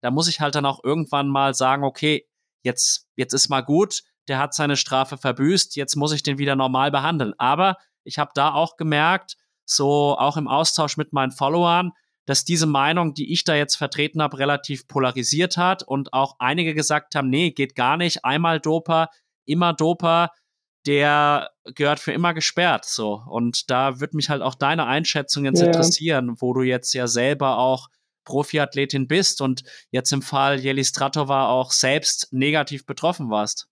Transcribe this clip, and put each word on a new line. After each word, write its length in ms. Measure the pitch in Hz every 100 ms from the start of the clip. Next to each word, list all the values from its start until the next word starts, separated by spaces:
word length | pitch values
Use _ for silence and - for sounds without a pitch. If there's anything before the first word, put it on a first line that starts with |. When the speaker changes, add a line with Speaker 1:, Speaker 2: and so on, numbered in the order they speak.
Speaker 1:
Da 100 | 123
muss 180 | 135 165
ich 120 | -
halt 140 | 151
dann 120 | 147 143
auch 160 | 135
irgendwann 460 | 123 156 151 143 139
mal 240 | 139 135
sagen, 300 | 127 131 139
okay, 420 | 139 - 151 147 _ _ _ _
jetzt, 440 | 127 120 123 - _ -
jetzt 180 | 127
ist 140 | 131 -
mal 120 | 135
gut, 420 | 131 151 202 - _ _ -
der 100 | 135
hat 160 | 139
seine 220 | - 147 139
Strafe 420 | - 135 135 139
verbüßt, 580 | 139 120 139 185 - -
jetzt 200 | 135 147
muss 160 | 147
ich 100 | 151
den 160 | 151 139
wieder 180 | 143 135
normal 340 | 131 127 139
behandeln. 440 | 143 143 165 117 -
Aber 380 | 123 147 190 185 _ _
ich 140 | - -
hab 160 | -
da 200 | - 143
auch 220 | 147 165 -
gemerkt, 600 | 160 147 156 185 - - _ _
so 520 | - - 143 147 147 143
auch 180 | 135 151
im 120 | 135
Austausch 480 | 135 160 - 147 -
mit 160 | 151
meinen 200 | 143 131
Followern, 600 | 131 139 165 175 170 180 - _ _
dass 200 | - 139
diese 220 | - 170 160
Meinung, 480 | 139 143 165 165
die 180 | 147 143
ich 120 | 170
da 100 | -
jetzt 220 | 151 147 -
vertreten 460 | 139 - 151 160
hab, 160 | 151 139
relativ 500 | 139 143 143 139 -
polarisiert 680 | 147 131 127 120 147 180 175
hat 260 | 180 185
und 300 | - 139 135
auch 240 | 131 139 -
einige 360 | 123 156 165
gesagt 400 | 156 147 151 -
haben, 140 | 156 135
nee, 220 | 135 175
geht 240 | 156 135
gar 220 | - 127 156
nicht, 280 | 175 -
einmal 340 | 123 143 170 160
Doper, 500 | 156 165 165 165 160 _ _ _
immer 300 | - 160 175
Doper, 560 | 160 156 170 170 165 170 _ _ _ _ _ -
der 640 | 143 147 147 147 147 - _ -
gehört 240 | 127 143 151
für 140 | -
immer 200 | 147 175
gesperrt, 520 | 160 - - 175 123
so. 380 | - - 107 104 120
Und 420 | 110 120 - -
da 300 | 127 135 127
würd 140 | 147
mich 160 | 151 143
halt 120 | 143
auch 120 | 131
deine 320 | - 139 165 127
Einschätzung 580 | 139 160 151 139 147
jetzt 160 | 139 170
Speaker 2:
Ja. 60 | 175
Speaker 1:
interessieren, 680 | 165 165 185 160 147 123 117
wo 140 | 127
du 100 | 127
jetzt 300 | 127 127 -
ja 120 | 135 123
selber 500 | 117 127 143 135 117
auch 300 | 127 131 - _ _ _
Profiathletin 840 | - 135 147 156 143 143 139 139 131
bist 320 | 160 190 -
und 220 | 135 127 - - -
jetzt 220 | 127 123
im 100 | 139
Fall 380 | 131 139 139 139
Jeli 240 | 131 135
Stratova 640 | 135 - 139 151 139 139 127
auch 220 | 127 127
selbst 600 | - 135 147 - - -
negativ 540 | 131 139 151 143 143 -
betroffen 440 | 139 165 175 131
warst. 380 | 107 107 - -